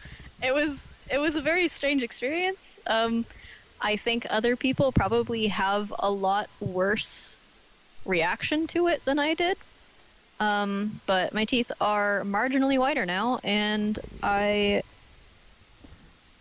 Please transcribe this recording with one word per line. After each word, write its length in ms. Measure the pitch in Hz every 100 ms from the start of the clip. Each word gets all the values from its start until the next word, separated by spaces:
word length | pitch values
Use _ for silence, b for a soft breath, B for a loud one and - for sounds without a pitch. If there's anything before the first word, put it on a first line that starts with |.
| B B B -
it 120 | 254
was, 320 | 277 302 269 - - -
it 80 | 262
was 180 | 311 302
a 60 |
very 260 | 277 349 349
strange 340 | - 277 285
experience. 800 | 240 - 247 330 370 381 - - -
Um, 400 | 226 226 233 226 B B B B -
I 160 | 214 214
think 300 | 233 233 -
other 260 | 214 233 247
people 340 | 262 262 269
probably 580 | - 196 233 233 233 214
have 440 | 196 190 208 202 202
a 120 | 202
lot 380 | 202 190 202 214 -
worse 760 | 190 185 190 208 - - - - - - - - - -
reaction 640 | - 180 165 - - 302 320
to 200 | 339 349
it 160 | 339
than 140 | - 277
I 160 | 294
did. 220 | 320 349 392 - - - - - - - -
Um, 600 | 208 208 202 202 214 - -
but 260 | 190 170
my 120 | 208
teeth 260 | 220 247 240 -
are 420 | 208 208 202 202 196
marginally 520 | 202 247 269 269 269
whiter 280 | 254 302 180
now, 340 | 185 233 254
and 540 | - 208 208 214 208 214 - -
I, 600 | 202 202 208 208 202 202 - - - - - - - - - - - - - - - -